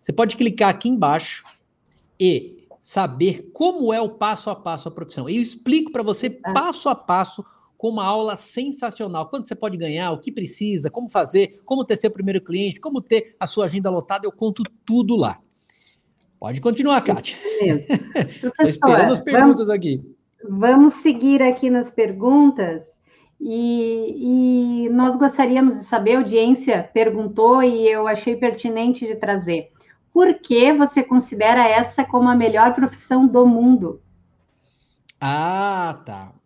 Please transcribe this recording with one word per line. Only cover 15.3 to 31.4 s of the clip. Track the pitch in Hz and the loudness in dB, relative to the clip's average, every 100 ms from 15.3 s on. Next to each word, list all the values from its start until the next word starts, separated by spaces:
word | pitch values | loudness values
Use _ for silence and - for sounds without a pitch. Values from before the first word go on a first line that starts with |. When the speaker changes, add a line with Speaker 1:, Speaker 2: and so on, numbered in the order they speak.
| 87 _ _ _ _ - _ _ _ _ _ | -4 _ _ _ _ -20 _ _ _ _ _
Speaker 1:
Pode | 107 131 | -10 -4
continuar, | 240 226 285 269 | -4 -2 2 2
Kátia. | 226 - - - | 0 -4 -6 -12
Speaker 2:
Isso | 403 440 | -8 -2
mesmo. | 392 214 - 285 | -2 -2 -2 -4
Speaker 1:
<laughs> | - 294 - - | -4 -6 -6 -6
Tô | 254 | -10
Speaker 2:
Professora, | - 302 | 0 0
Speaker 1:
esperando | - 277 240 240 | 2 4 4 4
as | 254 | 0
perguntas | - 254 277 277 214 | 0 4 6 4 0
Speaker 2:
vamos, | |
Speaker 1:
aqui. | 208 170 135 - - _ _ 208 | -2 -4 -6 -8 -20 _ _ -10
Speaker 2:
vamos | 196 226 269 294 - | 0 4 6 6 4
seguir | 320 240 269 277 | -2 2 2 4
aqui | 262 254 254 | 2 2 0
nas | 247 240 | 0 -2
perguntas | - 208 190 240 277 285 254 180 160 160 _ _ _ _ _ | -2 -2 0 2 6 6 4 -6 -6 -14 _ _ _ _ _
e, | 277 226 240 233 226 226 220 - 247 254 254 247 247 240 233 | -8 -4 -2 -2 -2 -4 -6 -6 -2 2 2 2 0 -2 0
e | |
nós | 247 254 247 | 2 0 2
gostaríamos | 277 277 247 254 262 226 | 0 2 2 4 2 0
de | |
saber, | - 226 202 254 | -4 -2 2 2
a | |
audiência | 208 226 226 254 - 196 - | 2 2 4 2 2 -2 0
perguntou | 220 220 208 208 214 226 262 | 0 0 0 -6 2 4 4
e | 247 226 226 | 2 2 0
eu | 220 220 | 0 -2
achei | 214 240 233 | -2 -4 -2
pertinente | 240 - 233 220 240 247 226 | -4 -4 -6 -2 -2 -2 -6
de | 214 | -6
trazer. | 202 196 170 165 156 _ _ _ _ | -4 -4 -2 -6 -6 _ _ _ _
Por | 339 370 - | 2 4 2
que | - 240 254 | 2 4 6
você | 302 285 - | 4 2 2
considera | 247 254 - 208 | 2 0 0 0